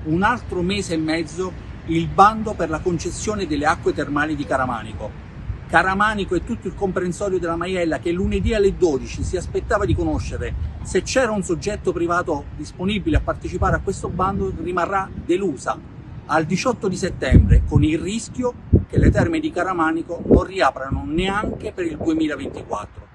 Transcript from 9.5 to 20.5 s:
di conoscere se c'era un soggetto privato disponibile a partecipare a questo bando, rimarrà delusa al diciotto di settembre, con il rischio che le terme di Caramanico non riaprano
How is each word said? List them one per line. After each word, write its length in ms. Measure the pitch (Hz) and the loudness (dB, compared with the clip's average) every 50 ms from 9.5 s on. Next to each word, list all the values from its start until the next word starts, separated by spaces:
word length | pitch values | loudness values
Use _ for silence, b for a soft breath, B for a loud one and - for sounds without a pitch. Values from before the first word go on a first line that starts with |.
| - 190 - - 233 208 202 | -4 -4 0 2 2 2 4
di 100 | 180 - | 2 2
conoscere 760 | 175 170 160 151 - - - 135 120 120 113 113 - - - - - | 2 2 0 0 -2 -2 -4 -4 -4 -4 -4 -4 -4 -4 -6 -6 -8
se 200 | - - - 190 | -8 0 0 0
c'era 280 | - - - 247 262 220 | 0 2 2 2 2 4
un 140 | 214 208 175 | 2 -2 0
soggetto 480 | - 175 147 139 196 - - - 190 | -2 -2 -2 -2 -4 -6 -2 -2 -2
privato 540 | 165 170 170 170 175 175 170 175 156 143 - - - | 0 0 0 2 2 0 2 0 -2 -4 -4 -8 -10
disponibile 640 | 160 151 - - - 185 196 214 202 165 165 147 143 | -10 -10 -12 -8 -4 -2 -2 -2 0 0 2 2 2
a 20 | |
partecipare 560 | - - 156 - - 170 170 185 190 185 160 | 2 0 -4 -4 -4 -6 -2 0 2 2 2
a 40 | 160 | 2
questo 280 | - 202 185 - - 190 | 0 -4 -4 -4 -6 -6
bando, 440 | 180 175 185 190 202 190 190 190 185 165 | -2 0 0 0 0 0 -2 -2 -4 -4
rimarrà 460 | 160 175 180 180 170 170 196 196 190 196 - - - | -6 -4 0 0 0 0 0 -2 -2 -4 -8 -10 -2
delusa 540 | - 170 185 202 180 139 123 - 117 110 - - - - - - - - - - | 0 0 2 2 -2 -2 -2 -4 -6 -6 -6 -8 -16 -16 -16 -16 -14 -14 -14 -6
al 180 | - 143 160 160 | 0 0 2 2
diciotto 440 | 156 196 180 - 262 240 - - 202 | 2 0 0 2 0 0 0 -2 -2
di 80 | 180 | -2
settembre, 680 | - 190 175 - - 156 131 127 - - 185 - 151 - - | -2 -4 -4 -4 -4 2 8 8 8 8 10 6 6 6 6
con 160 | 151 143 147 | 4 4 4
il 140 | 151 156 156 | 4 2 0
rischio 560 | 156 180 214 226 - - - - 247 240 240 - - - - - - - | -2 -2 -4 -4 -6 -6 -6 -4 -4 -4 -4 -6 0 4 4 4 4 2
che 100 | - - | 2 4
le 120 | - - | 4 6
terme 280 | - 202 180 170 165 160 | 6 4 2 2 0 0
di 140 | 156 156 | -2 -2
Caramanico 720 | 156 175 175 185 185 170 160 160 160 165 160 - 170 165 180 | -2 -2 -2 0 0 0 0 2 0 -2 -4 -6 -8 -8 2
non 160 | 165 - - | 4 4 4
riaprano 640 | 170 175 | 4 0